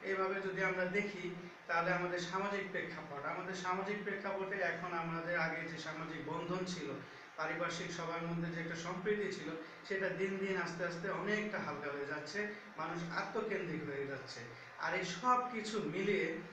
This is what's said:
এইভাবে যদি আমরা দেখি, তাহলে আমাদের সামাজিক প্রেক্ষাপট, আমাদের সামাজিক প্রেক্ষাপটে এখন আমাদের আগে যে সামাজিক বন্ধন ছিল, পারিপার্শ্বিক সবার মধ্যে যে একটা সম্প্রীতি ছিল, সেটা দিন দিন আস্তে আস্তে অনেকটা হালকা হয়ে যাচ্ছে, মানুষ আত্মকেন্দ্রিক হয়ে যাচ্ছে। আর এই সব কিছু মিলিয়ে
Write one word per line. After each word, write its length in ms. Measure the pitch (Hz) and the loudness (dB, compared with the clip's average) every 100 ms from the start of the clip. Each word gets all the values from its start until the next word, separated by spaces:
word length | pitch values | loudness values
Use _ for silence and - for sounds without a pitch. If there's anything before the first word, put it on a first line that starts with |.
এইভাবে 320 | 190 190 190 196 | 0 2 4 2
যদি 280 | 190 170 | 0 2
আমরা 220 | 190 185 180 | 2 4 2
দেখি, 640 | 202 202 180 175 170 - - - | 2 0 0 -4 -4 -8 -12 0
তাহলে 260 | 170 170 | 2 4
আমাদের 260 | 180 180 175 | 4 2 0
সামাজিক 520 | 170 190 196 202 190 | 0 0 2 0 0
প্রেক্ষাপট, 540 | 180 - 165 156 143 151 | -2 -2 -6 -6 -4 -4
আমাদের 280 | 170 185 | -4 -2
সামাজিক 500 | 185 180 185 196 208 | -2 0 2 2 0
প্রেক্ষাপটে 520 | 208 190 202 190 190 196 | 0 -2 0 0 0 2
এখন 380 | 175 165 175 | 2 0 -2
আমাদের 460 | 170 170 165 165 170 | 0 0 -2 0 2
আগে 220 | 160 156 | 2 0
যে 160 | 165 - | -2 -4
সামাজিক 480 | 160 156 160 156 143 | -4 -4 -4 -4 -2
বন্ধন 400 | 165 170 180 185 | -2 0 0 0
ছিল, 260 | - 139 135 - - - - | -2 -2 -4 -8 -14 -16 -4
পারিপার্শ্বিক 540 | 156 170 170 170 175 | -2 2 0 0 -2
সবার 300 | 170 165 170 | -2 0 0
মধ্যে 280 | 165 170 170 | 0 0 0
যে 100 | 165 | 0
একটা 140 | 160 165 | -2 -2
সম্প্রীতি 580 | 175 185 214 208 190 | -2 -2 2 2 2
ছিল, 160 | - 151 160 - - - | 0 -4 -4 -6 -12 -2
সেটা 220 | 190 190 | 0 2
দিন 280 | 170 190 190 | 2 2 2
দিন 200 | 196 185 | 2 2
আস্তে 280 | 170 170 175 | 0 0 -2
আস্তে 240 | 170 196 | 0 0
অনেকটা 500 | - 196 208 208 190 | 0 2 2 2 0
হালকা 320 | 160 143 143 | -2 -2 -2
হয়ে 140 | 143 139 | -2 -2
যাচ্ছে, 420 | 151 - 202 208 - - - | -2 -2 -2 -2 -4 -10 -6
মানুষ 400 | 165 170 170 170 | -2 -2 -2 -2
আত্মকেন্দ্রিক 760 | 202 226 208 185 165 143 143 139 | 0 0 0 0 0 -2 -2 -2
হয়ে 120 | 135 | -2
যাচ্ছে। 320 | 135 - 123 113 - - - | -4 -6 -8 -8 -10 -14 -4
আর 140 | 160 | 0
এই 120 | 180 185 | 2 0
সব 460 | - 247 247 247 | 2 6 6 6
কিছু 300 | 226 208 214 | 0 0 0
মিলিয়ে 560 | 160 175 196 190 - - - | 0 2 4 4 4 0 -4